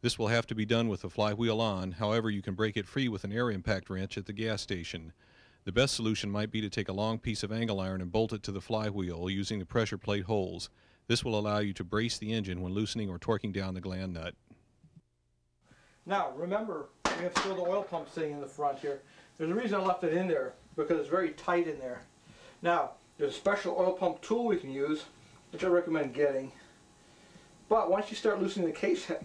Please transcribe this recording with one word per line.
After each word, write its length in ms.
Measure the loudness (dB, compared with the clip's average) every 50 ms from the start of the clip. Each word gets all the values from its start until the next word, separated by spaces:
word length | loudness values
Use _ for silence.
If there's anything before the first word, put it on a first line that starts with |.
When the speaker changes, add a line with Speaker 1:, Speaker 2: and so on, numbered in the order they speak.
| 0
Speaker 1:
This 160 | 0 0 0
will 100 | 0 4
have 180 | 4 2 2 2
to 60 | -2
be 120 | -2 2
done 220 | 2 4 4 4 2
with 140 | 0 -2 -4
the 80 | -6
flywheel 500 | 0 2 2 2 2 2 2 2 2 2
on. 320 | 2 2 0 0 -2 -4 -4
However, 380 | -2 0 2 2 2 2 2
you 120 | -2 -2 -2
can 120 | -4 0
break 220 | 0 0 0 0
it 100 | -2 -4
free 220 | -2 -2 -2 0 0
with 160 | -2 -2 -4
an 80 | -4 -2
air 180 | 0 0 0
impact 400 | 0 -2 0 0 0 0 0 -4
wrench 260 | -6 -4 -4 -4 -6 -8
at 80 | -8
the 60 | -8 -6
gas 280 | -4 -2 -2 -2 -4 -2
station. 500 | -4 -4 -4 -4 -8 -8 -10 -10 -12 -18 _ _ _ _ -20 -20 -20 _ _ _
The 80 | 0 2
best 220 | 4 4 4 2
solution 360 | 0 0 0 0 0 -2 -2
might 220 | -2 -2 -2 -2 -2
be 80 | -4
to 100 | -4 -2
take 180 | -2 -4 -4 -2
a 40 | -2
long 260 | 0 0 0 -2 -2
piece 240 | -4 -4 -4 -4 -4
of 80 | -4
angle 300 | -2 -2 -2 0 0 0
iron 200 | -2 -2 -2 -4
and 120 | -4 0 2
bolt 200 | 2 2 2 0
it 100 | -6 -6
to 80 | -6 -6
the 80 | -6
flywheel 680 | -4 -2 -2 -2 -2 -2 -2 -2 -4 -4 -4 -4 -2 -2
using 300 | 0 -2 -2 -2 -2 -4
the 80 | -6
pressure 320 | 0 2 2 2 2 -2 -6
plate 260 | -2 -2 -2 -2 0
holes. 460 | 0 0 0 0 -2 -4 -8 -10 -12 _ _ _ _ _ _ _ _
This 160 | 0 0 2
will 140 | 0 0 0
allow 200 | 2 2 2 2
you 140 | 2 0 -2
to 120 | -4 -6
brace 340 | -2 0 0 0 0 -2 -4
the 140 | -4 -2 -2
engine 300 | -2 0 -2 -4 -4 -4
when 100 | -2 0
loosening 360 | 0 0 0 -2 -4 -4 -4
or 100 | -4 -6
torquing 340 | -2 0 0 0 0 -4 -4
down 220 | -2 -4 -4 -4
the 60 | -6
gland 340 | -6 -6 -6 -4 -4 -6 -6
nut. 200 | -6 -6 -8 -10 _ _ _ -20 _ _ _ _ _ _ -20 _ -20 _ _ _ _ _ _ _ _ _ _ _ _ _ _ -20 _ _ _ _ _ _
Speaker 2:
Now, 260 | 0 2 2 2 0 -2
remember, 500 | -4 -4 0 0 0 0 -2 -4 -6 -6 -10 -14 _ _ -2 0
we 80 | 0 -2
have 120 | 0 0 0
still 180 | 0 0 0
the 60 | 0 0
oil 200 | 2 2 2 0
pump 260 | 0 -4 -6 -6 -6
sitting 240 | -4 -4 -4 -2 -4
in 80 | -6
the 60 | -8
front 320 | -10 -6 0 0 0 0 0
here. 240 | -4 -6 -6 -6 -8 -18 -20 -20 -20 -20 _ _
There's 120 | -2 0
a 40 | 0
reason 260 | 2 2 2 0 2
I 40 | 2
left 200 | 2 2 2 2
it 80 | 2 2
in 160 | 2 2 4
there, 260 | 2 2 0 -2 -6 -12 -20 -12 -4
because 240 | -2 2 2 2 2
it's 80 | 2 2
very 220 | 2 2 2 0
tight 360 | -2 -4 -2 2 2 2 2
in 120 | 0 -2 -6
there. 220 | -6 -8 -8 -8 -12 -18 _ _ _ -20 -20 -20 -20 -20 -20 -2 2
Now, 300 | 2 4 4 2 0 -4 -12 _ -20 _ _
there's 140 | 0 0 0
a 20 |
special 420 | 2 2 2 2 4 0 -2 2
oil 160 | 4 4 4 4
pump 280 | 4 2 0 0 0
tool 260 | -2 0 0 2 4
we 100 | 4 2
can 140 | 2 0 -4 -2
use, 320 | 0 0 0 0 -2 -4 -10 -18 -20 -20 -20 -20 -20 -20 -16
which 140 | -8 -2 2
I 40 | 4
recommend 460 | 6 4 4 4 2 0 0 0 2
getting. 380 | 4 4 4 4 2 -2 -4 -10 -16 -20 -20 -20 -20 -20 -20 -20 -20 -20 -20 -20 -20 -20 -20 -20 -20 -20 -20 -20 -20 0 4
But 220 | 4 4 6 4
once 200 | 2 2 2 -2
you 60 | -6
start 240 | 0 2 2 2 2
loosening 280 | 0 0 0 0 0 0
the 40 | 0
case, 380 | 0 2 2 2 2 0 -4 -6 -6 -6